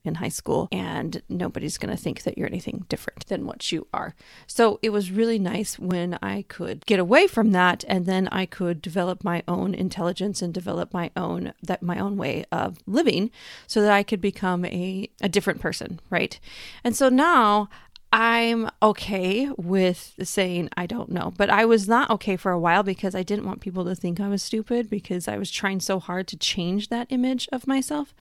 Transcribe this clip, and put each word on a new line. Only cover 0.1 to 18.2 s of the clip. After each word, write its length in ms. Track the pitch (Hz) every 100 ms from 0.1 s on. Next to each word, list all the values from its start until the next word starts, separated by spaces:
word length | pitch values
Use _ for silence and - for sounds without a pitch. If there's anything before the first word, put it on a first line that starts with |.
| 165
high 140 | 110
school 380 | - - 143 -
and 500 | 185 175 160 165 - -
nobody's 480 | 175 180 - 151 -
gonna 200 | - 170
think 260 | - -
that 140 | - -
you're 100 | -
anything 380 | 180 - - 180
different 380 | - - - -
than 180 | 196 -
what 260 | - -
you 160 | 165 -
are. 200 | - - - - - -
So 340 | - 226 208
it 80 | 226
was 200 | 208 185
really 300 | 190 226 226
nice 400 | 180 185 214 -
when 400 | 180 175 175 175
I 220 | 196 202 196
could 380 | - - 147 -
get 140 | 196
away 280 | 175 262 392
from 240 | - 220
that, 300 | 185 180 175 -
and 180 | 190 180
then 220 | 185 190
I 180 | - 185
could 360 | - 175 170
develop 420 | 180 175 180 185
my 200 | 180 170 -
own 260 | 180 185
intelligence 680 | - 185 - 170 175 196 190
and 120 | 175
develop 400 | 175 170 170 175
my 180 | 185 170 -
own, 380 | 170 175 185 -
that, 180 | 170 185
my 160 | 175 175
own 200 | 196 202
way 260 | 160 - -
of 260 | 170 196 180 -
living 460 | 226 320 170 214 - - - -
so 140 | 220
that 100 | 208
I 120 | 202
could 180 | 202 202
become 440 | 202 - 185 180 180
a, 440 | 180 185 190 - -
a 80 | 202
different 320 | 196 202 -
person, 380 | 170 - - 170 -
right? 300 | 175 - - - - - -
And 120 | 240 226
so 140 | 269
now 600 | 254 320 302 214 208 208 - - - -
I'm 540 | 220